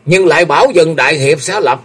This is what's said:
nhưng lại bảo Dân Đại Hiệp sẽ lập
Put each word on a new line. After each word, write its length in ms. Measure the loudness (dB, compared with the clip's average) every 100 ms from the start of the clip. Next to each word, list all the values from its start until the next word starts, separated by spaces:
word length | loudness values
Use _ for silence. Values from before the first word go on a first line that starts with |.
| -2
nhưng 220 | 0 2
lại 180 | 2 2
bảo 260 | 0 0
Dân 240 | 2 0 0
Đại 200 | -2 0
Hiệp 260 | 0 -2
sẽ 200 | -4 -4
lập 200 | -2 -4